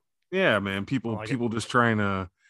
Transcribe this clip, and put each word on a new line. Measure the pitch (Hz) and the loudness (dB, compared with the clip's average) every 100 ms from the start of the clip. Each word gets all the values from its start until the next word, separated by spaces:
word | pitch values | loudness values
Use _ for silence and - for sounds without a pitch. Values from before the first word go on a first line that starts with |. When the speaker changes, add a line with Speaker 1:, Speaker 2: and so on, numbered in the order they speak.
| _ _ _ | _ _ _
Speaker 1:
Yeah, | 185 185 107 | 0 2 2
man. | 98 98 101 | 2 -4 -2
People, | 135 113 107 | -4 -4 -6
Speaker 2:
I | |
like | 110 | -4
it. | |
Speaker 1:
people | 131 120 | -4 -2
just | 113 - | -4 0
trying | 127 117 107 | 2 4 4
to | 101 95 92 _ _ | 0 -2 -6 _ _